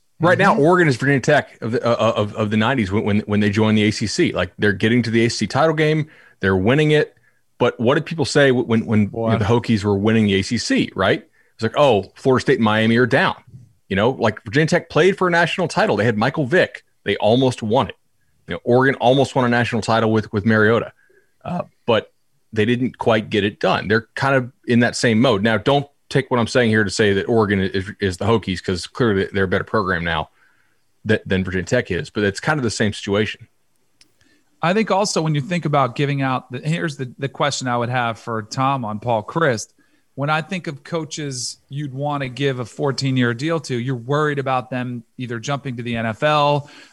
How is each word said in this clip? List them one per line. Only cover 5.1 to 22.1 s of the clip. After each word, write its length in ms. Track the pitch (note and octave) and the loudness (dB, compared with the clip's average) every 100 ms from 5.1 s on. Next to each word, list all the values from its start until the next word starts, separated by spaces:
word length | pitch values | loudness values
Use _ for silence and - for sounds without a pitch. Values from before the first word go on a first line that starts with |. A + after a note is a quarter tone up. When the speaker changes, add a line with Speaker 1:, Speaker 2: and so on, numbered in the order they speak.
Speaker 1:
the 160 | A2+ A#2 | 2 0
A 40 | |
C 80 | - | 0
C 100 | G#2+ | -4
title 260 | C3 D#3+ | 0 0
game. 340 | D#3 D3+ D#3 D3+ - - _ | 2 0 0 -4 -10 -20 _
They're 160 | F#2+ F#2+ | 0 0
winning 360 | F#2+ C#3 D3+ | 2 2 4
it. 240 | D3+ - _ _ _ _ - | 2 0 _ _ _ _ -2
But 220 | A#2+ - | -2 0
what 160 | A#2 D#3 | 0 0
did 100 | D3+ | -2
people 200 | E3 C#3 | -6 -2
say 240 | D3+ C#3 | 4 4
w-, 160 | B2 A#2+ | 4 2
when, 200 | A2+ - | 0 2
when, 140 | G#2+ | 0
you 60 | G2+ | 0
know, 20 | |
Speaker 2:
Boy. 280 | A2+ A2+ A2+ | -2 -2 0
Speaker 1:
the 80 | G2+ | 2
Hokies 380 | A#2+ A#2+ A2 | 0 2 0
were 140 | G#2 G2 | 0 0
winning 300 | G#2 A2+ G#2+ | 2 2 2
the 80 | F#2+ | 0
A 80 | |
C 160 | G2 A2+ | 0 -4
C, 320 | - C4 - - | -2 -2 -2 -2
right? 320 | F#2+ D3 - _ _ - | 0 0 -4 _ _ -8
It's 80 | |
like, 100 | A2+ - | -4 2
"Oh, 360 | C#3+ G#2 F#2+ | 4 4 0
Florida 280 | - C3+ B2+ | -4 0 2
State 140 | - C3+ | 2 2
and 40 | |
Miami 340 | A2 G#2+ A2+ A2+ | 2 2 2 2
are 100 | B2 | 2
down." 280 | C3+ F3+ - - - - _ - | 2 2 -2 -10 -20 -20 _ -6
You 60 | F#2+ | 0
know, 140 | A2+ | 0
like, 320 | G2+ A2 - - | 0 -2 -2 -4
Virginia 200 | B2 D#3 | 0 2
Tech 240 | F3 - | 0 0
played 280 | D3 F3+ F#3 | 2 2 2
for 100 | F#3 | 2
a 40 | |
national 360 | E3+ E3 - E3+ | 2 0 0 -4
title. 300 | - G#3 G#2+ | 0 0 2
They 80 | A2+ | 0
had 120 | G#2+ | 0
Michael 280 | A#2+ D#3+ B2+ | 0 -2 0
Vick. 380 | F3 C#3 - _ _ | 2 0 -2 _ _
They 120 | - G2+ | -6 0
almost 440 | G#2 A#2+ C3 - | 2 4 2 0
won 280 | A2 B2 G2 | -2 0 0
it. 60 | - _ _ _ _ - | -6 _ _ _ _ -10
You 80 | E2+ | -8
know, 40 | |
Oregon 320 | A#2+ B2 C3 - | 2 4 4 2
almost 400 | A#2+ C3+ B2+ C#3+ | 2 4 2 0
won 100 | A#2+ | 0
a 40 | |
national 320 | A#2+ A#2 A#2 | 2 0 -2
title 300 | G2+ A2+ A2+ | 0 2 2
with, 200 | A2 G#2 | 0 0
with 120 | G#2+ G#2+ | -2 2
Mariota, 480 | A2 G#2+ A2+ - - _ _ _ _ | 4 4 2 0 -10 _ _ _ _
uh, 200 | - F2 - _ - | -10 -8 -10 _ 0
but 260 | A2 - | 0 0